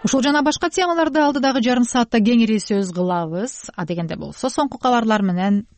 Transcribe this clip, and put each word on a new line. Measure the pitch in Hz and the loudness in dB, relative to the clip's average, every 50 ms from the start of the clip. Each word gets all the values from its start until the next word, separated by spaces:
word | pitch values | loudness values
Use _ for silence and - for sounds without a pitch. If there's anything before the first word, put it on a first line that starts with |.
| - | 0
Ушул | 220 - 269 | 0 0 2
жана | 233 285 294 294 277 | 2 2 2 2 2
башка | 302 294 - - 339 | 0 -2 -2 -4 -2
темаларды | - 381 370 349 339 330 320 302 269 | -2 0 0 0 0 0 0 2 2
алдыдагы | 311 302 285 277 277 247 269 254 269 220 | 2 2 2 2 0 0 0 0 2 2
жарым | 247 247 247 247 | 2 2 2 0
саатта | - - 247 233 - - 226 | 2 2 0 0 2 2 2
кеңири | 202 220 247 233 226 214 220 208 | 2 4 4 4 4 2 2 -2
сөз | - - 214 196 196 185 170 | 0 -2 -2 -2 -2 -2 -2
кылабыз. | 180 180 185 180 175 170 160 165 180 214 269 - - - - _ | -2 -2 0 0 -2 -2 -4 -4 -6 -6 -6 -10 -14 -18 -16 _
А | - 175 147 | -10 -6 -6
дегенде | 175 170 165 160 165 | -4 -6 -4 -6 -8
болсо, | - - 143 - - - 262 - | -10 -10 -12 -10 -6 -6 -4 -2
соңку | - 294 269 - | -2 -2 -2 -4
кабарлар | - - 254 247 240 226 220 214 208 196 | -2 0 2 2 2 2 2 2 2 2
менен | 190 175 180 185 202 202 202 202 _ _ | 0 0 0 2 2 0 0 -2 _ _